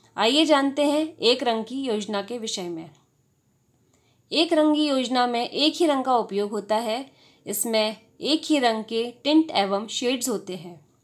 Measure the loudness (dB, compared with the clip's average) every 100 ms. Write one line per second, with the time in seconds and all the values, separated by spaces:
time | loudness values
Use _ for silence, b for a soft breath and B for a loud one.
0 | b 0 2 4 4 4 2 2 2 2
1 | -2 0 2 2 2 -2 -4 -6 -4 -4
2 | -2 -6 -6 -8 -8 -6 -6 -8 -12 -20
3 | _ _ _ _ _ _ _ _ _ _
4 | _ _ -4 0 2 4 4 2 2 0
5 | 0 0 0 0 -2 0 0 2 2 2
6 | 2 0 0 -2 -2 -4 -2 -2 -2 -6
7 | -8 b b b -8 -6 -2 0 0 -4
8 | _ -6 -2 0 2 2 2 0 -4 -4
9 | -4 -4 2 2 4 0 0 -2 -4 -4
10 | -2 -2 -2 -4 -6 -12 -14 -18 _ _